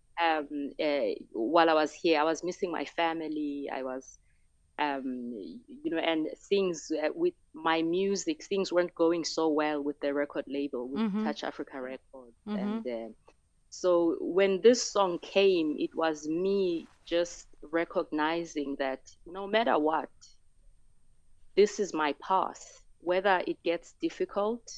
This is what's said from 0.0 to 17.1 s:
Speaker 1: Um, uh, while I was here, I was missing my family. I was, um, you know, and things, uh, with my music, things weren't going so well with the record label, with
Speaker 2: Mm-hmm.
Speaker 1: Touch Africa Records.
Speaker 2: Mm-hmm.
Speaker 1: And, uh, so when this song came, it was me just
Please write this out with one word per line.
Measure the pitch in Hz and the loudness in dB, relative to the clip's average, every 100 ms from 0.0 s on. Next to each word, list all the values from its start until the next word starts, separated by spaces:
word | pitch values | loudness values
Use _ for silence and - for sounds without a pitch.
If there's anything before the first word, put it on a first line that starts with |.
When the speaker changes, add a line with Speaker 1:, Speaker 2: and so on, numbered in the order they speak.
| _ - | _ -2
Speaker 1:
Um, | 170 156 143 147 143 - | 2 2 -2 -6 -6 -2
uh, | 151 143 110 - - | 0 0 0 -2 -6
while | - 113 170 165 | -4 2 6 6
I | |
was | 156 151 | 6 2
here, | - 170 156 | 0 2 4
I | |
was | 151 160 | 2 0
missing | 170 185 180 | -4 -6 -4
my | 160 143 | -4 -6
family. | - 165 165 156 151 147 143 139 | -2 -2 -2 -6 -4 -4 -6 -6
I | 131 | -6
was, | 131 131 - - _ _ _ _ _ - | -6 -8 -10 -20 _ _ _ _ _ -2
um, | 147 139 131 127 120 117 85 87 - 127 | -2 -2 -4 -6 -6 -8 -10 -14 -16 -8
you | 160 | -4
know, | 165 | 0
and | 165 160 156 - - | 0 0 -2 -6 0
things, | 202 185 165 - | 2 2 -2 -4
uh, | 156 - | -2 -2
with | - 175 - _ | 0 -2 -2 _
my | 156 160 165 | -4 0 2
music, | 165 175 196 196 170 151 | 2 0 0 -2 -2 -6
things | - 196 185 | -4 -2 0
weren't | 175 175 | 0 0
going | - 165 170 | 2 2 2
so | 156 - 160 | -2 0 2
well | 151 151 151 | 2 0 0
with | 143 143 | -4 -4
the | 143 | -2
record | 143 143 156 - | -2 -2 -4 -6
label, | 139 143 123 123 | -4 -4 -4 -6
with | 156 | -2
Speaker 2:
Mm-hmm. | 226 196 | -2 -2
Speaker 1:
Touch | 214 - | -4 -4
Africa | 139 - 147 139 | -8 -8 -10 -10
Records. | 127 131 - 135 120 117 - | -10 -12 -16 -20 -20 _ -8
Speaker 2:
Mm-hmm. | 208 | -6
Speaker 1:
And, | 202 220 220 | -4 -6 -6
uh, | 117 113 - - _ _ _ _ | -8 -8 -14 -20 _ _ _ _
so | - 185 175 170 147 | -2 2 4 4 0
when | - 175 196 190 | -2 2 4 8
this | 220 247 | 8 6
song | - 208 196 175 | 2 2 2 0
came, | - 196 196 180 156 147 | 0 4 6 4 2 -2
it | 165 | -4
was | - 160 151 151 | 0 -2 -2 -4
me | 165 190 196 185 165 151 _ | -2 0 2 0 -2 -6 _
just | - | -4